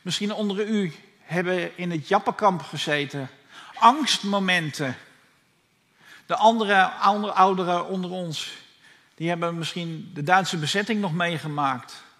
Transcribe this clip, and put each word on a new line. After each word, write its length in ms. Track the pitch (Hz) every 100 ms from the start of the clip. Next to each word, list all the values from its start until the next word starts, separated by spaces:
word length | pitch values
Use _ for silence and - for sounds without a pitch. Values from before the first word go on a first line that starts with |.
Misschien 320 | 180 156 208
onder 340 | 202 208 196 208
u 280 | 214 185 - - _
hebben 580 | - 170 180 180 170 -
in 140 | 180
het 160 | 165 135
Jappenkamp 540 | 196 240 - 214 175
gezeten. 680 | - 147 - 147 139 143 131 - _ - -
Angstmomenten. 1200 | - 226 285 254 - 202 202 190 180 156 - 139 120 - _ _ _ _ _ _ _ _ _ - - -
De 100 | 170
andere, 500 | 214 233 202 196 180
andere 480 | - 202 208 208
ouderen 540 | 190 190 185 180 175 -
onder 240 | 190 180
ons, 400 | 185 175 151 - - - _ - - _ _
die 140 | 165
hebben 280 | 175 170 170
misschien 540 | 160 180 170 160 -
de 100 | 143
Duitse 340 | 147 185 180 175
bezetting 440 | 147 196 208 214
nog 120 | 196
meegemaakt. 920 | 160 170 165 156 147 139 127 - - -